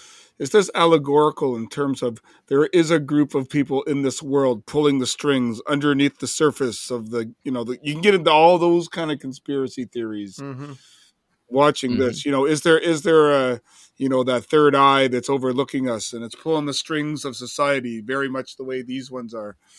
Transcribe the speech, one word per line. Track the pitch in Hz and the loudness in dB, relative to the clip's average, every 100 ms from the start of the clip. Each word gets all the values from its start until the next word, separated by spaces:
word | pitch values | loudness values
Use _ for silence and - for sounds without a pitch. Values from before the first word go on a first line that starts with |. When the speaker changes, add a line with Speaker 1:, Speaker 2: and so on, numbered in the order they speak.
| - - _ _ | -20 -20 _ _
Speaker 1:
"Is | 135 | 0
this | 214 190 | 2 2
allegorical | - 170 160 139 143 151 147 143 120 | 0 2 2 2 2 2 0 -4 -4
in | 113 | -8
terms | - 143 131 | -6 -6 -4
of | 127 113 _ _ _ | -6 -8 _ _ _
there | 139 156 | 2 4
is | 180 160 | 2 2
a | 165 | 0
group | 139 147 143 | 0 0 0
of | 143 131 | -2 -4
people | 151 135 135 | -2 -2 -2
in | 143 143 | -2 -2
this | 135 123 | -2 -4
world | 147 139 135 117 - | -2 0 0 -2 2
pulling | 147 147 139 | 4 4 4
the | 123 | 0
strings | - 147 139 120 113 - | -2 0 2 0 -4 -2
underneath | 143 147 139 139 - | 0 2 2 2 0
the | 123 | -8
surface | - 156 - 131 104 - | 2 2 2 -4 -4 -8
of | 123 110 | -8 -6
the," | 117 113 - | -6 -6 -10
you | 139 | -8
know, | 127 | -6
the, | 117 123 | -6 -8
you | 147 | -8
can | 151 | 0
get | 190 | 2
into | 196 160 | 4 4
all | 156 165 180 | 6 6 6
those | 175 170 165 | 4 2 0
kind | - 165 | -8 -6
of | 143 | -6
conspiracy | 135 127 - 139 131 127 | -8 -14 -8 -4 -4 -6
theories | 120 120 113 107 101 92 | -10 -8 -8 -8 -12 -14
Speaker 2:
Mm-hmm. | 139 127 147 135 _ _ _ _ _ _ _ | -14 -14 -16 -18 _ _ _ _ _ _ _
Speaker 1:
watching | 127 147 143 131 | 2 2 2 -4
Speaker 3:
Mm-hmm. | 123 | -2
Speaker 1:
this, | 127 117 143 | -2 -2 -2
you | |
know, | 139 139 | 0 0
is | 151 | 0
there, | 170 165 | 4 2
is | 170 160 | 2 -2
there | - 160 147 | 2 4 6
a, | 139 131 120 _ _ _ _ | 4 0 -4 _ _ _ _
you | 135 | -2
know, | 131 | 0
that | 127 123 | 0 0
third | 107 156 147 | 2 4 6
eye | 139 139 135 131 | 6 6 6 2
that's | 123 120 | 0 -2
overlooking | 139 127 127 135 143 131 | -2 -2 -2 -4 -4 -4
us | 113 - | -4 -8
and | 120 | -12
it's | 117 | -14
pulling | - 160 160 147 | -12 -4 -4 -2
the | |
strings | 131 - 160 151 151 | -6 -6 -6 -4 -6
of | 139 120 | -8 -12
society | 123 - 143 139 123 113 | -14 -4 0 0 -2 -10
very | 107 135 135 | -6 -6 -4
much | 131 127 - | -6 -10 -12
the | |
way | 131 131 | -10 -8
these | 123 131 131 | -8 -10 -10
ones | 127 117 | -14 -12
are? | 113 104 101 _ | -12 -14 -16 _